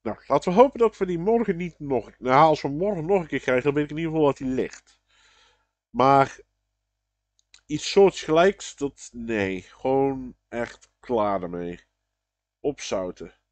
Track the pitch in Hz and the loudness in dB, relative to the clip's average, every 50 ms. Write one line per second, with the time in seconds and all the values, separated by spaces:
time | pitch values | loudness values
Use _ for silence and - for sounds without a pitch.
0 | _ 110 104 - - _ 131 147 - 190 175 202 262 285 - 233 233 214 - - | _ -10 -10 -10 -4 _ -2 0 0 0 4 4 4 4 4 0 0 0 0 -4
1 | 196 180 180 165 170 208 233 233 233 202 180 165 180 170 - _ 151 139 135 120 | -6 -4 -4 -4 -2 0 0 0 0 -2 -4 -4 -6 -10 -10 _ -6 -2 -2 -2
2 | - - - _ 107 127 127 139 160 160 156 - - 143 139 151 185 208 208 170 | -4 -6 -18 _ -2 2 6 6 6 6 4 0 -2 -6 -4 -2 -4 -4 -4 -4
3 | 151 170 202 190 165 151 143 131 - - 127 127 123 143 139 147 147 143 151 156 | -2 0 0 0 0 -2 -6 -4 -2 0 0 2 0 0 0 0 -4 -4 -6 -6
4 | 165 160 156 160 151 143 135 - 139 131 131 123 95 78 - - _ _ _ _ | -6 -4 0 2 2 2 2 0 -6 -4 -2 -2 -4 -6 -8 -16 _ _ _ _
5 | _ _ _ _ _ _ _ _ _ _ _ _ _ _ _ _ _ _ - 120 | _ _ _ _ _ _ _ _ _ _ _ _ _ _ _ _ _ _ 0 2
6 | 127 135 139 139 135 131 - - - _ _ _ _ _ _ _ _ _ _ _ | 4 6 6 6 4 2 -2 -20 -20 _ _ _ _ _ _ _ _ _ _ _
7 | _ _ _ _ _ _ _ _ _ _ _ _ _ _ 151 147 - - - 196 | _ _ _ _ _ _ _ _ _ _ _ _ _ _ -10 -8 -8 0 4 4
8 | 196 185 - - - - 156 160 175 196 196 - - - - - 143 139 _ - | 4 4 4 -2 -4 0 2 4 4 4 2 -2 -14 -18 -10 -8 -8 -8 _ -12
9 | - - - 120 117 113 113 107 98 95 95 92 - - - _ - 135 135 135 | -20 -18 -14 -12 -8 -4 -2 -2 -2 -2 -4 -6 -10 -14 -20 _ -2 0 0 2
10 | 135 139 135 131 127 123 - _ _ _ - 117 117 - - _ _ _ _ _ | 0 0 -2 -6 -10 -14 -18 _ _ _ -8 -8 -8 -8 -10 _ _ _ _ _
11 | - - 123 110 104 101 98 95 90 87 87 87 87 87 87 - _ _ _ _ | -8 -4 -2 0 0 0 -2 -4 -4 -6 -8 -8 -8 -10 -10 -14 _ _ _ _
12 | _ _ _ _ _ _ _ _ _ _ _ _ - 143 143 - - - 117 101 | _ _ _ _ _ _ _ _ _ _ _ _ -6 -6 -6 -6 -8 -6 -6 -6
13 | 92 90 - - 85 90 _ _ _ _ | -6 -8 -10 -14 -18 -20 _ _ _ _